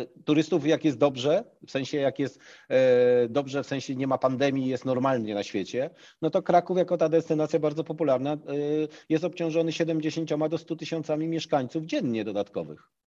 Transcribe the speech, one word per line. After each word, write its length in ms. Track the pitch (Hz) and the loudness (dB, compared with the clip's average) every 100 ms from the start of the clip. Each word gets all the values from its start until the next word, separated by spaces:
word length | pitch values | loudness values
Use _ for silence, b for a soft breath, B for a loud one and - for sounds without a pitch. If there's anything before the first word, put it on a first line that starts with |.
| 120 - | -6 -6
turystów 420 | - 151 156 180 147 | 0 2 2 2 2
jak 180 | 156 | 2
jest 120 | 156 117 | 2 2
dobrze, 460 | 143 131 135 180 - _ - | 2 2 0 0 -2 _ -8
w 40 | |
sensie 260 | 135 131 147 | -6 -4 0
jak 220 | 139 131 | 0 0
jest, 200 | 135 - B B B | -4 -6 B B B
e, 580 | 127 131 123 123 123 120 | 4 6 6 6 4 4
dobrze, 340 | 127 135 139 | 0 -2 -4
w 40 | 131 | -4
sensie 280 | 139 135 | -6 -4
nie 120 | 131 135 | -4 -2
ma 100 | 131 | 2
pandemii, 500 | 131 127 139 135 131 | 0 2 0 0 -2
jest 180 | 127 | -2
normalnie 500 | 131 127 135 127 107 | -2 0 2 0 -2
na 80 | 104 | -4
świecie, 460 | 101 104 90 120 151 - B B | -4 -4 -4 -4 -6 -8 B B
no 80 | 160 | 0
to 140 | 185 | 0
Kraków 340 | 175 175 175 180 | 4 4 4 0
jako 200 | 170 170 | 0 0
ta 120 | 160 | 2
destynacja 500 | 165 156 156 151 160 | 2 2 0 0 0
bardzo 240 | 151 151 | 0 -2
popularna, 500 | 160 156 151 127 139 | -6 -2 0 0 0
e, 40 | 151 - 143 147 151 151 B B | -6 -6 -4 -2 -2 -4 B B
jest 140 | 156 | -2
obciążony 480 | 175 - 165 160 165 | -2 -4 -2 0 0
siedemdziesięcioma 800 | 156 165 160 156 160 160 151 156 | -2 -2 -2 -2 -4 -4 -2 -2
do 80 | 160 | -4
stu 180 | - | -8
tysiącami 520 | 160 151 165 151 151 160 | -10 -8 -6 -4 -4 -4
mieszkańców 580 | 165 - 147 123 165 | -4 -2 -2 -2 -6
dziennie 400 | 160 302 147 113 | -4 -4 -2 -2
dodatkowych. 680 | 107 101 101 95 76 73 _ _ _ | -4 -4 -4 -6 -10 -12 _ _ _